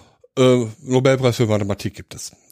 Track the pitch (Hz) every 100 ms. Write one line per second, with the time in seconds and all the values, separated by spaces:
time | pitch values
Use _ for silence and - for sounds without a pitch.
0 | _ _ _ - 127 127 117 107 113 127
1 | 135 135 127 117 113 107 101 101 107 -
2 | - - - - _